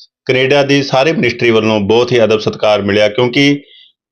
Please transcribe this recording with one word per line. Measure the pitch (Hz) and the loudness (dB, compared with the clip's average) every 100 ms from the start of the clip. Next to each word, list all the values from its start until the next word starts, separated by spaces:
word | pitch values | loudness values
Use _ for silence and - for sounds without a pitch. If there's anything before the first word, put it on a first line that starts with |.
| - _ | -20 _
ਕੈਨੇਡਾ | - 127 131 143 | -4 -2 0 0
ਦੀ | 139 139 | 2 0
ਸਾਰੇ | 135 131 139 | 0 0 0
ਮਿਨਿਸਟਰੀ | 165 123 - 120 | 0 -4 0 0
ਵੱਲੋਂ | 110 110 110 | 2 0 -2
ਬਹੁਤ | 98 113 120 | 0 0 2
ਹੀ | 123 | 0
ਅਦਬ | 107 107 | 0 -2
ਸਤਿਕਾਰ | - 101 110 104 | -2 -2 0 0
ਮਿਲਿਆ, | 101 101 104 | 0 0 0
ਕਿਉਂਕਿ | 113 123 135 143 143 - - - _ _ | 0 -2 0 0 0 -6 -20 -20 _ _